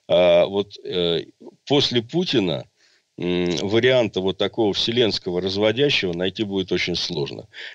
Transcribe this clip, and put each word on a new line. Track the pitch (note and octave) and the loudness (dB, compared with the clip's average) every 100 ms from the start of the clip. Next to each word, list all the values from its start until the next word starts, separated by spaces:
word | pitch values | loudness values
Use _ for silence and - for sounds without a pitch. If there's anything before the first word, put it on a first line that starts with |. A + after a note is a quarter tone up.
| - | 0
а, | E2+ F2+ F2 E2 | 4 6 6 4
вот, | G2 G2+ - | 0 -4 -8
э, | - F2+ F2 E2 - - - - - | -8 -2 0 -2 -4 -16 -20 -10 0
после | C#3+ - B2 | 2 2 0
Путина, | A2+ D#3+ F#3 B2+ F#2 C2+ - _ _ _ _ - | -2 -2 0 0 0 -2 -8 _ _ _ _ -8
м, | F2 F2+ F2 E2 F#2+ | -2 0 0 -2 0
варианта | A2+ B2 C3 G#2+ F#2+ | 0 2 2 0 -2
вот | F#2+ - | -2 -2
такого | G2+ - G#2+ | -2 0 0
вселенского | F2+ - A#2 A2+ - G2 F2 | 0 -2 0 0 0 -4 -4
разводящего | F#2+ F#2+ G#2+ A2 C#3+ C3+ F#2 | -2 0 0 2 0 0 -2
найти | E2+ F#2 F#2+ | -2 -4 -4
будет | G#2 G2 F2+ | -4 -4 -2
очень | F2+ - E2+ | -2 -2 -4
сложно. | - D#2+ C#2 A1 - - - | -6 -6 -8 -10 -16 -16 -18